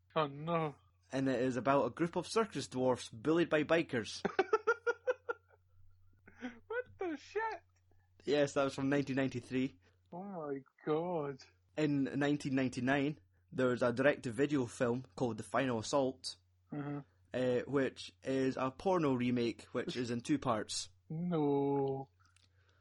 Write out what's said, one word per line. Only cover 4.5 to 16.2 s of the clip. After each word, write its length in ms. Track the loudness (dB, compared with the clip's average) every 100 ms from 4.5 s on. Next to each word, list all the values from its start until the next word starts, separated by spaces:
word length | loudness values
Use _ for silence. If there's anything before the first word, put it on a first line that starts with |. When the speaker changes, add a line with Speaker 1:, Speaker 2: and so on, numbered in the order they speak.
| 2 2 0 -2 -2 -4 -4 -8 -10 _ _ _ -20 -20 -20 -20 -20 -20 -14 -14 -14 -8
Speaker 1:
What 160 | -8 -8 -8
the 180 | -6 -6 -8
shit? 280 | -4 -4 -6 -12 _ _ _ _ -10
Speaker 2:
Yes, 280 | 0 2 2
that 120 | 2
was 100 | 0
from 140 | 0 0
nineteen 280 | 0 0 0
ninety-three. 580 | -2 -4 -4 -2 -2 -4 _ _ _
Speaker 1:
Oh 100 | -12
my 380 | -10 -8 -6 -8 -10 _ -2
god. 520 | 0 0 -2 -4 -8 -16 _ _ -2
Speaker 2:
In 320 | 2 2 0 0
nineteen 380 | 2 0 0
ninety-nine, 640 | 0 0 0 0 2 0 -4 -12 _ _
there 140 | 0 2
was 140 | 4
a 100 | 2
direct-to-video 760 | 4 4 2 -2 0 2 2 0
film 380 | 0 0 0 -6 -2
called 200 | -2 -2
The 40 |
Final 380 | -2 0 0 -2
Assault, 560 | 0 2 2 -2